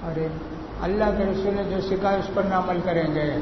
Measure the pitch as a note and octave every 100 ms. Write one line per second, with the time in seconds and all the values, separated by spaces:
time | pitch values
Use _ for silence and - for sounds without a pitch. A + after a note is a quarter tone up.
0 | E3+ D#3+ D#3+ D#3+ - - - - E3+ G#3
1 | G#3+ G3 F#3+ F#3+ G3 G3+ G3 F#3+ F#3+ F#3+
2 | G3 G3 F3 - F#3+ F#3 F3+ F3+ F3 E3+
3 | D#3 D3+ D3+ D3